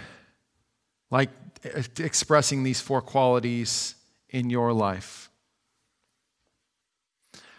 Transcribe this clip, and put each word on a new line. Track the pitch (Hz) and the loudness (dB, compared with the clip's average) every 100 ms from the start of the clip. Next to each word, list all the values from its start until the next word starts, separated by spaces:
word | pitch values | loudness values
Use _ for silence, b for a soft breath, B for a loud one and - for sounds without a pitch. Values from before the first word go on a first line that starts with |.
| B B B B B _ _ _ _ _ - | B B B B B _ _ _ _ _ -2
like | 127 135 - - - 127 | 0 0 -4 -20 -18 -10
e-, | - 120 - | -8 -8 -6
expressing | 165 - - 151 139 139 | -4 -2 4 4 4 0
these | 131 123 | 0 -2
four | - 131 | 0 -2
qualities | - 135 127 123 120 120 113 - - - _ _ _ | 0 2 4 4 0 -4 -4 -4 -6 -10 _ _ _
in | 131 120 | -4 -2
your | 120 117 | 0 2
life? | 113 101 92 - - - _ _ _ _ _ _ _ _ _ _ _ _ _ _ _ _ _ _ _ _ B B | 2 0 -2 -10 -18 -20 _ _ _ _ _ _ _ _ _ _ _ _ _ _ _ _ _ _ _ _ B B